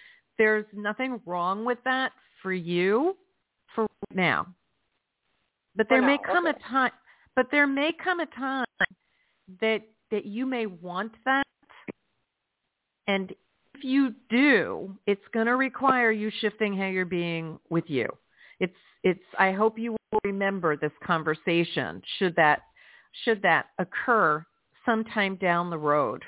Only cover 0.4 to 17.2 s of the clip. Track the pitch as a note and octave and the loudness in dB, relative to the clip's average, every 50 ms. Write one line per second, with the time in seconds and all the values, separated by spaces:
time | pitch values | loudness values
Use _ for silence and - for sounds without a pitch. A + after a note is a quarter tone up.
0.4 | A3 G#3+ G#3+ G#3+ G#3+ G#3+ G3+ G3+ G#3 G#3 G#3+ - C4 C4 B3 G#3 - E3+ F3+ F3 | 2 4 2 0 -2 -6 -10 -10 -8 -6 -6 -4 -6 -6 -6 -8 -8 -6 -4 -2
1.4 | E3+ F3+ G3 G#3 A3+ B3 B3 A#3+ - C4 B3+ C4 C4 - - _ _ _ _ _ | -2 -2 -2 -2 -2 -4 -4 -4 -2 -2 -2 -2 -2 -4 -6 _ _ _ _ _
2.4 | - F#3+ F#3 F#3 E3 E3+ F3 F3 F3+ F#3+ G#3 A#3+ D4+ F4+ G4 - _ _ _ _ | -6 -4 -4 -4 -2 -2 0 2 2 2 2 2 2 0 -2 -6 _ _ _ _
3.4 | _ _ _ _ _ _ - A#3 A3 G#3+ _ _ - - - F#3+ F3+ D#3 A2+ D2+ | _ _ _ _ _ _ -4 -4 -4 -4 _ _ -16 -8 -2 0 0 2 2 0
4.4 | - F#3 - _ _ _ _ _ _ _ _ _ _ _ _ _ _ _ _ _ | -2 -4 -10 _ _ _ _ _ _ _ _ _ _ _ _ _ _ _ _ _
5.4 | _ _ _ _ _ _ - G3 A3 - C4 C4 B3+ C4+ C#4+ D4 - - F4+ F4 | _ _ _ _ _ _ -4 -2 0 2 4 4 4 4 2 0 0 0 0 0
6.4 | E4+ E4 - - - - A#3+ C4+ B3+ A#3+ - _ _ _ - _ _ _ - B3+ | 0 0 -2 -4 -6 -4 -2 0 0 0 -2 _ _ _ -20 _ _ _ -2 -2
7.4 | B3+ B3+ C#4+ D4 C#4+ C#4 C4+ C#4 C#4+ D#4+ E4 - - F#4 F4+ F4 D#4 - - A#3+ | 0 2 2 2 2 2 2 0 0 -2 -2 -4 -4 -4 -2 -2 -4 -6 -8 -8
8.4 | C4 C4 C4+ C4+ B3 - _ - F#3 - F#3 _ _ _ _ _ _ _ _ _ | -6 -6 -4 -4 -6 -6 _ -4 -4 -4 -4 _ _ _ _ _ _ _ _ _
9.4 | _ - F#3 F3+ A3 A3 A3 G#3 A3 - _ _ _ - A3 G#3 - G#3 G3+ A#3 | _ -20 -8 -2 0 0 0 -2 -4 -10 _ _ _ -6 -6 -4 -4 -4 -6 -4
10.4 | C4 C4 B3+ A#3+ A3+ G#3 F3+ E3 F3 F3+ F3 F#3 G#3+ A3+ - - - C4 C4+ C#4 | -4 -4 -2 -4 -4 -6 -8 -10 -12 -8 -6 -6 -6 -6 -8 -6 -2 0 0 0
11.4 | C4+ - _ _ _ - - - - - - _ _ _ _ _ _ _ _ _ | 0 -2 _ _ _ -20 -20 -18 -16 -16 -16 _ _ _ _ _ _ _ _ _
12.4 | _ _ _ _ _ _ _ _ _ _ _ _ _ G#3 G3 G3 F#3+ F#3 F#3+ - | _ _ _ _ _ _ _ _ _ _ _ _ _ -2 -2 -2 -2 -6 -10 -16
13.4 | _ _ _ _ _ _ - C#4 C#4 B3+ C4 C#4 C4+ B3+ A3 - _ - A3 B3 | _ _ _ _ _ _ -18 -10 -4 0 2 2 2 2 0 -6 _ 0 2 4
14.4 | C#4 D4 B3+ F#3+ C#3 F2+ F#2+ D#2+ - F#3+ G3 - _ G#3 G3+ G3 - - - A3+ | 6 6 6 4 2 0 -4 -6 -8 -10 -14 -6 _ -2 -2 -2 -4 -6 -2 -2
15.4 | A3+ A#3 B3 C4 C4+ C4 C4 - B3+ C#4 C4 B3 A#3+ A3+ A3 G#3+ G#3+ G#3+ - - | 0 2 2 2 0 -2 -2 0 0 2 2 4 2 2 2 0 -2 -4 -4 -2
16.4 | A3+ G#3 G#3+ - A3 G3+ G3 F#3+ G3 F#3+ F#3+ F#3 F#3 E3+ F#3 F3 | -4 -4 -2 -2 -2 -2 -2 -2 -2 -2 -2 -2 -2 -2 -2 -2